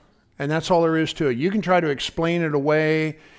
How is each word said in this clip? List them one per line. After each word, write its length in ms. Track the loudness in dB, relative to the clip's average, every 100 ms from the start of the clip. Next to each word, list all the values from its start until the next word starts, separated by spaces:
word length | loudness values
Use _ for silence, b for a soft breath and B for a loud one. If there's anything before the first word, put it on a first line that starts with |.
| B B B -8
And 140 | -4
that's 180 | -2 2
all 140 | 2
there 140 | 2 0
is 160 | -2
to 160 | -2 -2
it. 100 | 0
You 140 | 0
can 100 | 0
try 160 | 2 2
to 120 | 2
explain 520 | -2 -6 -2 0 0
it 120 | 0
away, 640 | 0 2 2 2 0 -2 -6 B